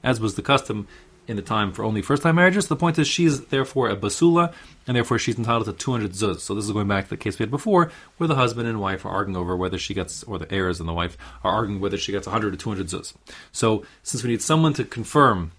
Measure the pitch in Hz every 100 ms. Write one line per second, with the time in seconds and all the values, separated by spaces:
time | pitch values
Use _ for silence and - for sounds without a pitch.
0 | - 110 107 - - 139 - 107 101 -
1 | - _ - 107 - 110 104 90 110 107
2 | 95 143 165 165 180 196 190 151 170 165
3 | 147 - 170 143 - 135 131 135 120 101
4 | 101 - 170 170 170 - - - - 123
5 | 110 117 - 113 113 117 107 98 - 120
6 | 104 95 104 87 - 101 104 104 98 98
7 | 95 - 107 - 110 139 220 185 160 -
8 | - _ 165 135 123 117 117 110 98 95
9 | 98 95 98 92 87 90 90 92 - 101
10 | 87 - - 92 85 98 92 87 82 82
11 | 87 - - - 92 104 110 101 98 98
12 | - 98 92 101 104 92 113 98 87 87
13 | - - - - - - 113 107 - -
14 | - 120 120 117 - 160 160 143 113 120
15 | 107 151 135 98 85